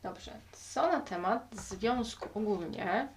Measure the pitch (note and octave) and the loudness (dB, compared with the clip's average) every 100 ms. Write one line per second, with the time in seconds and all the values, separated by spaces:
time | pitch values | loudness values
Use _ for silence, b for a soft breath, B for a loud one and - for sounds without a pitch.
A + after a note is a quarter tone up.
0 | G3 F#3 - - - - - - E4+ E4+ | -8 -10 -12 -14 -16 -18 -6 2 4 4
1 | - F3+ F3+ A#3 - G#3+ - F#3+ A3 B3 | 0 0 2 2 0 -10 -8 0 2 2
2 | A#3 - - G#3+ G#3+ F#3+ E3 - F3+ G3 | 0 -4 -6 -2 0 2 0 -2 2 2
3 | C#4 | 2